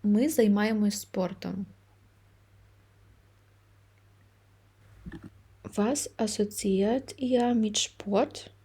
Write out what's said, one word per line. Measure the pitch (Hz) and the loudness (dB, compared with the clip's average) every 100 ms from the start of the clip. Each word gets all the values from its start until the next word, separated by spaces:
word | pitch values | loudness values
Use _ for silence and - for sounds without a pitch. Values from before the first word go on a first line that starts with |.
Ми | 208 208 285 | 4 4 4
займаємось | 302 220 202 214 214 208 202 | 4 4 4 2 2 0 -2
спортом. | - - 180 185 180 190 196 - _ _ _ _ _ _ _ _ - _ _ _ _ - _ _ _ _ _ _ _ _ _ _ _ _ _ _ _ _ - - - - - - _ _ | -8 -4 -4 -6 -8 -8 -10 -14 _ _ _ _ _ _ _ _ -20 _ _ _ _ -20 _ _ _ _ _ _ _ _ _ _ _ _ _ _ _ _ -20 -20 -18 -16 -18 -20 _ _
Was | - - 214 285 - - | -10 -2 0 0 -4 -4
assoziiert | 220 - 208 208 202 190 202 254 - - | -4 -2 -4 -2 -2 2 2 0 -4 -8
ihr | 254 247 240 | 0 2 2
mit | 240 214 208 | 2 0 0
Sport? | - - 202 202 262 - - - | -4 -6 -2 0 0 -4 -18 -20